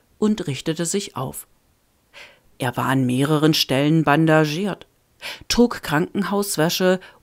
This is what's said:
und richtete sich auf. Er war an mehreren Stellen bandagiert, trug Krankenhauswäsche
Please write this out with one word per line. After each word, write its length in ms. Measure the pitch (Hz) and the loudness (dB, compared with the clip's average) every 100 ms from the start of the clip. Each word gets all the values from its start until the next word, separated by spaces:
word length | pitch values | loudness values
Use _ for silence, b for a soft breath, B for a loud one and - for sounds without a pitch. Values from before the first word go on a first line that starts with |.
| b - | b -2
und 280 | 214 214 170 | 0 0 -4
richtete 400 | 135 - 160 170 | -6 -4 -4 -2
sich 300 | 202 202 - | -4 -6 -8
auf. 320 | 135 147 - _ _ _ _ _ _ B B B B - | -8 -10 -16 _ _ _ _ _ _ B B B B -8
Er 180 | 127 123 | -6 -4
war 100 | 123 | -2
an 180 | 135 | 0
mehreren 480 | 127 123 143 156 156 | 0 0 2 2 2
Stellen 520 | 156 - 131 147 160 | 2 0 0 2 2
bandagiert, 840 | 147 151 160 156 151 151 202 - - _ _ _ B B B | 4 4 4 4 2 -2 -6 -8 -14 _ _ _ B B B
trug 340 | - 240 - | 2 2 0
Krankenhauswäsche 1200 | - 147 185 - 185 202 202 - 156 - 185 185 B B | -4 -2 -2 -2 -2 -2 -2 0 0 2 2 0 B B